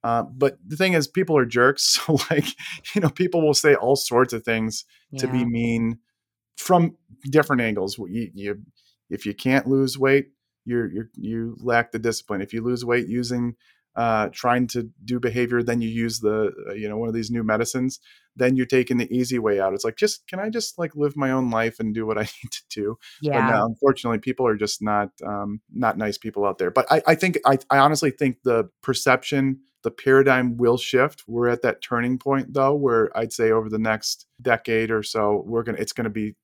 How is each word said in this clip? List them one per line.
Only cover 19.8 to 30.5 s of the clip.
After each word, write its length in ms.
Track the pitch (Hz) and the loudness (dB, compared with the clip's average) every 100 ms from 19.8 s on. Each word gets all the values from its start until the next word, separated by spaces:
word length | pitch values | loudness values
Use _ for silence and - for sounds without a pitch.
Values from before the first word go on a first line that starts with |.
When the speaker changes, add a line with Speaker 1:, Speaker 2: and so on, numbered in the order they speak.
Speaker 1:
like, 140 | 117 - | -4 0
"Just, 300 | 415 - - | -2 -2 -10
can 120 | 185 | -8
I 120 | 214 | -6
just, 260 | 226 - - | -6 -8 -6
like, 180 | 165 | -8
live 220 | 147 147 147 | -2 -2 0
my 140 | 135 | -2
own 180 | 131 127 | 0 0
life 300 | 113 113 - | 0 -2 -2
and 160 | 110 | -4
do 100 | 107 | -2
what 140 | 110 107 | -2 -2
I 20 | |
<laughs> 220 | 110 - | -4 -8
need 80 | 110 | -16
to 120 | - _ | -16 _
do?" 280 | - 104 117 - - | -6 -6 -6 -18 -8
But 100 | 147 | -2
Speaker 2:
Yeah. 160 | 135 131 | 0 2
Speaker 1:
no, 160 | 110 | 2
unfortunately, 540 | 113 110 139 131 120 110 | 0 2 0 2 -2 -4
people 260 | 127 123 | -4 0
are 100 | 127 | 0
just 280 | 107 104 - | 0 -2 -4
not, 260 | 107 104 101 _ | -2 0 -2 _
um, 360 | 90 101 101 107 _ | -10 -8 -8 -10 _
not 240 | - 117 98 | -2 -2 0
nice 220 | 107 101 | -4 -6
people 260 | 113 101 | -8 -2
out 140 | 101 92 | -2 0
there. 100 | 87 | 0
But 160 | 220 208 | 0 2
I, 100 | 156 - | 2 2
I 80 | |
think, 240 | 160 185 165 | 2 0 2
I, 140 | 139 135 - | 2 2 2
I 80 | 139 | 4
honestly 320 | 143 151 165 | 4 4 -2
think 320 | - 139 120 | 0 -2 0
the 260 | 127 113 95 _ | 0 0 -2 _
perception, 800 | - 123 - 131 - 143 135 135 _ _ | -6 0 2 2 0 -2 0 -4 _ _
the 80 | 113 | -8
paradigm 680 | - 135 135 135 127 123 | -2 4 6 6 4 0